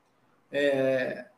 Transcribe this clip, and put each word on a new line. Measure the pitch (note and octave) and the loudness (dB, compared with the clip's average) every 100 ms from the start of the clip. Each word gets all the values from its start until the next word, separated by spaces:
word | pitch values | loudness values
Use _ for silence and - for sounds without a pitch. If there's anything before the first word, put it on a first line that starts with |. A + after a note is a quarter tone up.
| _ _ _ _ _ | _ _ _ _ _
É, | C#3+ C#3+ C3+ C3+ C3 B2+ - - | 0 0 2 2 0 -2 -6 -14